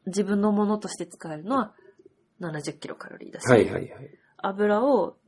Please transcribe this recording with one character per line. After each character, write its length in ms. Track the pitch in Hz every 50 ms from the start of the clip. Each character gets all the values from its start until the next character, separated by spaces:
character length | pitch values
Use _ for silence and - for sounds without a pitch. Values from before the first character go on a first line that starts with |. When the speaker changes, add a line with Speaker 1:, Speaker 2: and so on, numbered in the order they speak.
| -
Speaker 1:
自 180 | 190 180 202 202
分 160 | 185 208 202
の 120 | 202 214
も 140 | 208 208 208
の 120 | 202 214 208
と 100 | 208 185
し 80 | -
て 100 | - 175
使 260 | 170 - - - 165
え 60 | 156 151
る 60 | 160
の 120 | 202 269
は 180 | 269 214 214 - _ - - - - - - _ _ _ _ _ -
七 220 | 185 165 151 151
十 100 | 147 156 147
キ 140 | - - -
ロ 80 | -
カ 120 | - - -
ロ 100 | - -
リ 120 | - -
ー 20 |
だ 80 | - -
し、 80 | - 127
Speaker 2:
は 100 | 127 110
い 60 | 95
は 140 | - 95 92
い 120 | 98 -
は 100 | - -
い。 100 | 135 - - _ _ _ _ -
Speaker 1:
油 440 | - 196 196 196 208 208 208 208 247
を 340 | 285 269 214 - - - _ _